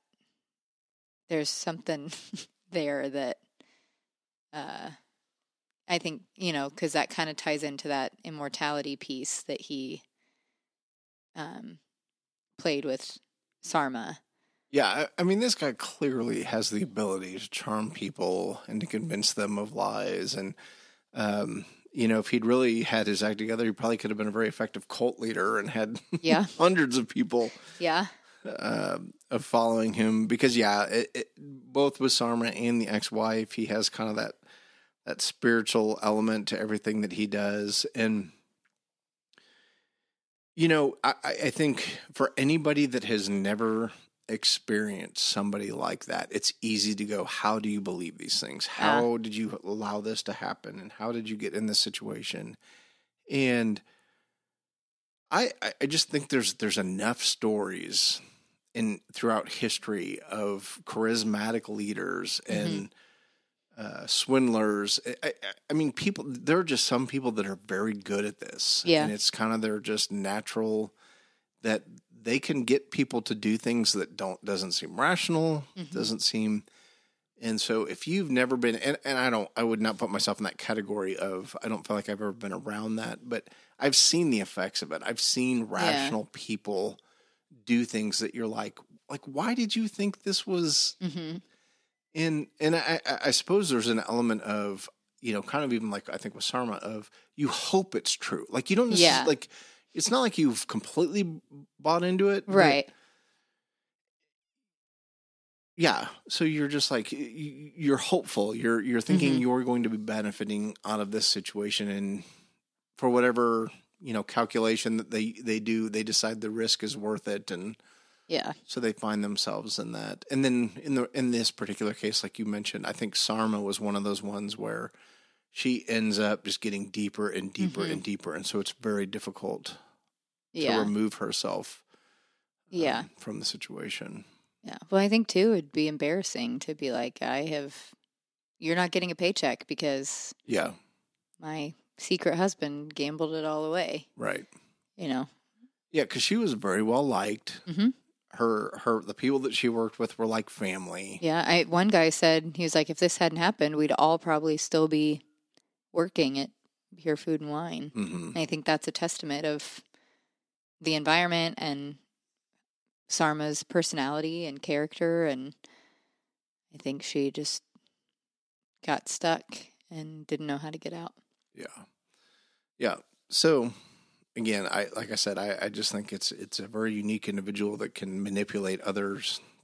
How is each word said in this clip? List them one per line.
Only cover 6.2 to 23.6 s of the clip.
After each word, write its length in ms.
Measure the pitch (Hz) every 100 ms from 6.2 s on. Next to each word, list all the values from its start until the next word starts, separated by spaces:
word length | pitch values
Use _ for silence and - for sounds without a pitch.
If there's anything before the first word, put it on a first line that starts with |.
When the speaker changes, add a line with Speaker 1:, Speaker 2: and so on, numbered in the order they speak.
| - -
Speaker 1:
you 180 | 185
know, 160 | 151 139
'cause 240 | - 160
that 160 | 156 -
kinda 240 | - 160
ties 280 | 147 - 151
into 260 | 147 139 151
that 240 | 139 131 -
immortality 720 | 165 156 143 - 147 147 143 139
piece 460 | - 131 131 -
that 180 | - 143
he, 420 | - 143 131 143 - _ _ _ _ _ _ _ _ _ _ _ _ -
um, 440 | 147 - - 165 _ _ _ _ _ _ _ -
played 280 | 170 143 143
with 320 | 131 - - _ _ _ _
Sarma. 580 | - 160 139 123 110 - _ _ _ _ _
Speaker 2:
Yeah, 160 | 139 104
I, 200 | 113 156 -
I 40 |
mean, 160 | 180 196
this 160 | 247 -
guy 180 | 147
clearly 720 | 117 - - 147 127 120 104
has 260 | - 113 107
the 120 | 104
ability 560 | 90 98 104 95 92 92
to 120 | 110
charm 420 | - - 107 110
people 720 | - 101 - 90 92 92 101 -
and 120 | 110
to 60 | -
convince 460 | 110 92 101 104
them 240 | - 104 101
of 140 | 107
lies. 600 | - 98 107 101 92 95
And, 220 | - 98 - - - - _ _
um, 520 | 127 104 104 104 110 - - -
you 160 | - 113
know, 120 | 110
if 100 | 104
he'd 160 | 123 110
really 360 | 127 127 113
had 220 | 110 113 104
his 160 | 98
act 160 | 107 101
together, 280 | 110 113